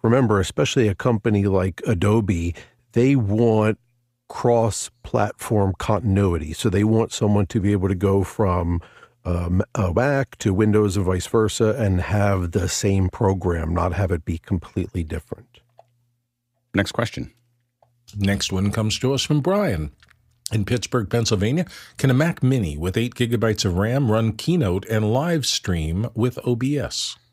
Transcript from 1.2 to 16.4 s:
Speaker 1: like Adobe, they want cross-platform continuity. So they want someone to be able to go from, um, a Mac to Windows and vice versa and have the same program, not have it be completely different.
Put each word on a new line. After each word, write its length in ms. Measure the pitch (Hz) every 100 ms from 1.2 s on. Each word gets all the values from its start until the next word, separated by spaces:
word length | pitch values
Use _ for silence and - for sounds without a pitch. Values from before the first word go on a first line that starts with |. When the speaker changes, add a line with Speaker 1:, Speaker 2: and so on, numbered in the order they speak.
| 117 104 101
Speaker 1:
like 360 | 95 92 87 -
Adobe, 680 | 95 104 113 101 87 85 - - _ _
they 240 | 117 131 139
want 640 | 101 107 117 110 107 110 _ _ _ _ _
cross-platform 1500 | - 123 120 113 - - _ - 117 104 - - 107 98 92
continuity. 720 | - 104 113 98 101 85 76
So 180 | 82 117
they 140 | 92
want 280 | 107 113 113
someone 340 | - 107 104 98
to 140 | 113
be 120 | 95
able 160 | 104 95
to 80 | 92
go 260 | 98 98
from, 580 | 92 - 101 90 85 87 - - - _
um, 380 | 90 87 87 92 -
a 180 | - 92
Mac 440 | 85 131 139 127 -
to 160 | 110
Windows 420 | 95 107 107 104 98
and 80 |
vice 220 | 92 92 -
versa 480 | 117 107 - 110 107
and 240 | 104 92
have 520 | 85 101 101 98 87
the 160 | 98 90
same 400 | - 101 98 92
program, 680 | - 101 95 87 85 80
not 200 | 87 87
have 180 | 87 92
it 120 | 90
be 140 | - 82
completely 640 | - 92 - - - 92
different. 580 | 80 80 _ - - _ _ _ _ _ _ _ _ _